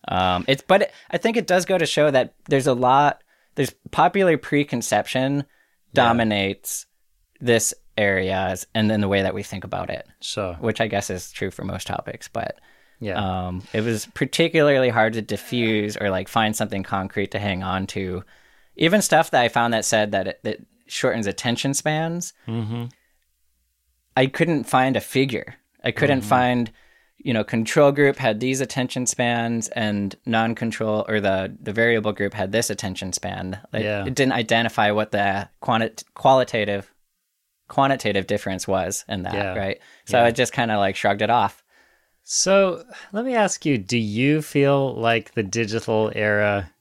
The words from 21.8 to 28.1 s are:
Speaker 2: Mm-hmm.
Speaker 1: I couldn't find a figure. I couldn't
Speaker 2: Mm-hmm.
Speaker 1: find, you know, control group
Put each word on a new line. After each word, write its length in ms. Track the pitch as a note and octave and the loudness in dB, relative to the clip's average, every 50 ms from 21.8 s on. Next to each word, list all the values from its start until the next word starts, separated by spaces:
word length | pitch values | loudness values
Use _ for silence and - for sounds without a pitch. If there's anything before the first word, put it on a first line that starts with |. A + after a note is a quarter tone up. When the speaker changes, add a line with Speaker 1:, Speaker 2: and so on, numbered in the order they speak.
| - D#3 D#3 D#3 D#3+ E3 E3+ F3 F3 - - _ _ - | -2 -2 -2 -2 -2 -2 -4 -6 -8 -10 -14 _ _ -8
Speaker 2:
Mm-hmm. 380 | A2+ A#2 A2+ G#2+ A#2 A#2 A#2 A#2+ - _ _ _ _ _ _ _ _ _ _ _ _ _ _ _ _ _ _ _ _ _ _ _ _ C3 | -6 -6 -4 -4 -6 -8 -8 -10 -12 _ _ _ _ _ _ _ _ _ _ _ _ _ _ _ _ _ _ _ _ _ _ _ _ 0
Speaker 1:
I 100 | C3 C3+ | 0 0
couldn't 360 | C#3 - E3+ - E3 C#3+ A2+ | 2 0 0 0 0 -2 -2
find 300 | - - C3 B2+ C3 C3 | 0 2 2 2 2 0
a 60 | A2 | -2
figure. 540 | - - - C3 C3+ C#3 B2 F2 - - - _ _ _ _ _ - | -4 -2 0 0 0 0 -2 -6 -8 -8 -16 _ _ _ _ _ -6
I 80 | B2 | -6
couldn't 280 | A#2 - D3+ C#3 C#3+ C3 | -2 0 0 2 2 0
Speaker 2:
Mm-hmm. 80 | G#2+ G#2 | 0 2
Speaker 1:
find, 420 | C3 B2+ B2+ B2 B2 B2 A#2+ A2+ - _ _ _ _ _ _ _ _ _ | 2 4 4 4 2 2 0 -2 -6 _ _ _ _ _ _ _ _ _
you 160 | - - A#2+ | -4 -2 -2
know, 100 | A2 G#2 | -2 -2
control 480 | - - A2+ A2+ - - D#3+ D3 C#3+ | 0 -2 -2 -2 0 4 6 6 6
group 260 | C#3+ C#3+ C#3+ C#3 | 6 6 4 4